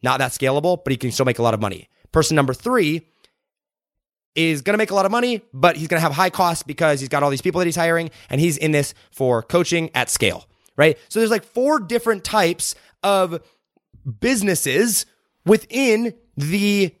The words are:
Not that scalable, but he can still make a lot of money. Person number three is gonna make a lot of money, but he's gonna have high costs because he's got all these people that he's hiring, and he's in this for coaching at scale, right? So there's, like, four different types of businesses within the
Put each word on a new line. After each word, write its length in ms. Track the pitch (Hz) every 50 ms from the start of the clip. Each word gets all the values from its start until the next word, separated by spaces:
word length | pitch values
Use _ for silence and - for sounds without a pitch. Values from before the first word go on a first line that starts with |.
Not 180 | - 127 127 131
that 120 | 135 127
scalable, 500 | - - - 131 131 147 151 180 180 170 -
but 80 | -
he 60 | 135 120
can 140 | - 123
still 140 | 110 - 131
make 140 | 127 120 -
a 40 | 117
lot 100 | 117 110
of 60 | 107
money. 300 | 107 101 92 87 - _ _ _ _ _
Person 240 | - 160 156 - 160
number 180 | 151 139 131 127
three 540 | - - 233 254 247 185 151 151 165 156 _ _ _ _ _ _ _ _ _ _ _ _ _ _ _ _ _ _ _ _ _ _ _ _ _ _
is 280 | 156 165 165 160 143
gonna 160 | 127 196 208 214
make 140 | 220 -
a 40 | 190
lot 100 | 202 190
of 60 | 196
money, 300 | 208 240 240 247 240 214 - _ -
but 220 | 135 131 175 165
he's 140 | 156 156 156
gonna 100 | 175 165
have 140 | 160 160 139
high 160 | 139 185 185
costs 340 | - - 185 175 170 - -
because 380 | - 147 - 165 156 147 135
he's 80 | 135 127
got 120 | 143 143
all 80 | 143 143
these 120 | 139 131
people 180 | - 180 131 175
that 60 | 180
he's 100 | 170 156
hiring, 340 | 175 165 165 165 165 165 160 - - - _
and 100 | - 135
he's 180 | 156 175 160 139
in 140 | - 156
this 220 | 151 147 139 - - _ _ _
for 320 | _ - 135 127 123 113 110
coaching 480 | _ - 170 175 - 175 170 165 160 _
at 160 | - 123 -
scale, 380 | - - - 98 85 90 - _ _ _ _ _ _ -
right? 200 | 143 160 147 - - _
So 100 | - 214
there's, 100 | 226 220
like, 140 | 226 214 -
four 360 | - _ 240 254 285 311 302
different 440 | 202 160 233 240 233 233 220 196 185
types 500 | - - 214 190 165 175 - - - - - _ _ _ _ -
of 380 | 202 202 190 185 180 165 160 - _ _ _ _ _ _ _ _ _ _ - _ 135 113 104
businesses 880 | - 233 269 233 196 202 180 151 - 147 127 151 220 240 208 - - _ _ _ _ _ _ _ _
within 680 | 170 214 220 - _ - 254 269 254 220 214 233 240 - _ _ _ _ -
the 580 | 139 151 170 202 202 208 202 202 196 170 - _